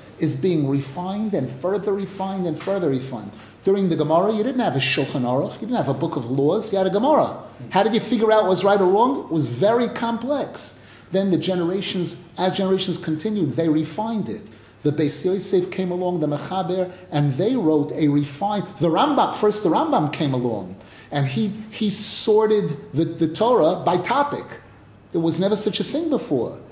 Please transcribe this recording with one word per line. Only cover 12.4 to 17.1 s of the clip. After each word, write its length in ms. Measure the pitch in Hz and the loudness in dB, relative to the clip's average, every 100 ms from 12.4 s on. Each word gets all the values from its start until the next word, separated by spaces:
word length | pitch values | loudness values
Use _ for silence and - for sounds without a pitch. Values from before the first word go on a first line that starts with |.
| 185 - | 0 0
generations 420 | 190 190 - 170 | 2 0 0 -4
continued, 540 | - 156 220 214 143 | -4 -4 -2 0 0
they 160 | 170 165 | 0 2
refined 600 | 151 151 - 226 220 - | 2 0 -4 -4 -4 -4
it. 140 | 98 - - - - | -8 -14 -20 -20 -4
The 100 | 147 | -2
Beis 320 | 147 147 - | 0 0 0
Yosef 460 | 180 190 - 190 180 | -2 -2 0 0 0
came 200 | - 180 | -2 -4
along, 300 | 180 180 175 | -2 -2 0
the 60 | 147 | -2
Mechaber, 640 | 143 - 185 175 185 180 - - | -2 -4 -4 -2 -2 -4 -8 -4